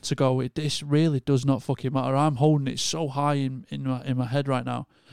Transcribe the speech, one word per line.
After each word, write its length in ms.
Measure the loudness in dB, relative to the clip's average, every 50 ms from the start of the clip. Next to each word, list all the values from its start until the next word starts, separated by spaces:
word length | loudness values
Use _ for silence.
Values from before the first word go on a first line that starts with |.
To 140 | -4 -4 0
go, 240 | 2 2 2 2 2
"It, 160 | -2 -4 -4
this 260 | -4 -4 -4 -4 -4
really 380 | -2 2 4 4 4 4 2 0
does 260 | 0 2 0 2 2
not 160 | 2 0 0
fucking 320 | 0 -4 -4 -4 -2 -2 -2
matter. 220 | 0 0 0 2
I'm 220 | 2 2 2 2 4
holding 300 | 4 4 4 4 2 -2
it 120 | -4 -4
so 280 | -4 -4 -2 -4 -4 -4
high 280 | -2 -2 0 0 0
in, 320 | 0 0 -2 -4 -6 -12 -10
in 140 | -8 -6 -4
my, 200 | -2 -4 -2 -2
in 140 | -2 -2 -2
my 80 | -2
head 220 | 0 0 -2 0 0
right 180 | 0 -2 -2
now." 220 | -4 -6 -6 -8 -10 _ _ _ -14